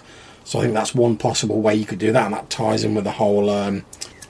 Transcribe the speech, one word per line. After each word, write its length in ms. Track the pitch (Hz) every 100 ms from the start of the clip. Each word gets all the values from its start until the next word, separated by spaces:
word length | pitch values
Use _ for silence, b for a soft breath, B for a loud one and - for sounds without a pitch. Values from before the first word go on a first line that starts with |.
| B B B B
So 160 | - 107
I 20 |
think 120 | 120
that's 200 | 110 107
one 220 | 127 120 110
possible 440 | 120 - 110 104
way 140 | 107
you 100 | 107
could 140 | 107 92
do 140 | 107
that, 140 | 123 104
and 80 |
that 160 | 107 -
ties 340 | - 110 107
in 100 | 107
with 80 | 107
the 80 | 98
whole, 400 | 95 107 101 101
um, 340 | 101 101 98 - - B B